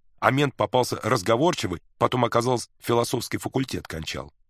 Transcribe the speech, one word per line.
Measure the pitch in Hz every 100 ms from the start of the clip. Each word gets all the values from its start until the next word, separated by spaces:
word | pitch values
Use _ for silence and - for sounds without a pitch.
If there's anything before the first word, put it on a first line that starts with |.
| _ -
А | 104
мент | 131 143
попался | - 104 127 120 113
разговорчивый, | 107 127 90 113 165 170 98 85 - -
потом | 117 127
оказалось, | 120 117 120 123 - _
философский | - 120 113 123 - 101
факультет | - 131 135 85 -
кончал. | 80 82 73 71 _ _